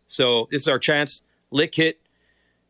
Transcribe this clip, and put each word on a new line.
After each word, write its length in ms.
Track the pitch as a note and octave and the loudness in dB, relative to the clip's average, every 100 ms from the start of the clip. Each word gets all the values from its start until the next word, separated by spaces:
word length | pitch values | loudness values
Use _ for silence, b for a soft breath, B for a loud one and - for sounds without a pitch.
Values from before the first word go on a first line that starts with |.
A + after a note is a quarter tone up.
| - | -8
So 400 | - B2+ A#2 A2+ | -2 2 0 0
this 120 | C#3+ | -4
is 60 | D3+ | 0
our 100 | B2+ | 0
chance. 420 | - D3 C#3+ - - _ _ | 0 0 -2 -8 -18 _ _
Lick 240 | C#3 D#3 | 0 0
hit, 260 | - D#3+ - _ _ _ _ _ _ _ | 2 0 -2 _ _ _ _ _ _ _